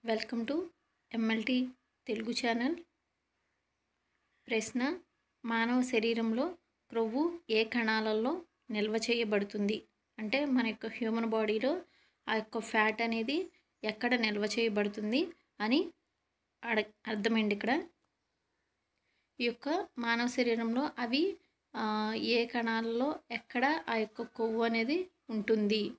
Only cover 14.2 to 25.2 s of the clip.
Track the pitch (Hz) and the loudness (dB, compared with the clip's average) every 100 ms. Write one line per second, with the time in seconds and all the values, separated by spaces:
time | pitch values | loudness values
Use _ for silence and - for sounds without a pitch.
14.2 | 220 208 208 214 226 208 208 208 208 247 | 2 0 0 2 2 2 0 -2 0 0
15.2 | 359 - _ _ 208 269 392 - _ _ | 0 -6 _ _ 2 2 2 -6 _ _
16.2 | _ _ _ _ 233 220 214 _ - 214 | _ _ _ _ -2 0 -2 _ -6 -4
17.2 | 202 226 214 202 208 285 359 _ _ _ | 0 2 2 0 0 0 -2 _ _ _
18.2 | _ _ _ _ _ _ _ _ _ _ | _ _ _ _ _ _ _ _ _ _
19.2 | _ _ 240 226 277 339 349 - 233 233 | _ _ -4 -2 -4 -4 -4 -6 -2 0
20.2 | 240 247 247 226 226 240 302 - 240 269 | 0 0 2 2 0 0 -2 -4 -2 2
21.2 | 370 381 _ _ _ - 220 214 214 220 | 0 -2 _ _ _ -4 -2 0 -2 -2
22.2 | 220 233 233 240 226 226 226 233 262 320 | 0 0 0 -2 -2 -2 -2 0 0 -2
23.2 | _ 226 - 247 262 320 - 226 214 - | _ -10 -6 0 0 0 -2 -2 -2 -6
24.2 | 240 - 226 226 233 226 226 330 370 _ | -10 -4 -2 2 2 2 0 0 -2 _